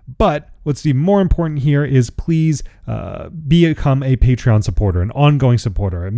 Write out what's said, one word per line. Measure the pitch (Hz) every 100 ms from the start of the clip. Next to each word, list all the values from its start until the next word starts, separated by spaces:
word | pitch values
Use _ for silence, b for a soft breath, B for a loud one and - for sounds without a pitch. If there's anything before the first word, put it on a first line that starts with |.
| b -
but | 208 151 - -
what's | 151 139
even | 156 131
more | 170 202
important | 185 - 165 147
here | 143 143 143
is | 131 120
please, | - - 160 160 143 - b -
uh, | 110 95 - -
become | 160 147 170 165 151 143 135
a | 135 131
Patreon | 117 139 127 110
supporter, | 104 92 104 87
an | 95
ongoing | 135 147 147 127 120
supporter. | 113 92 98 87 90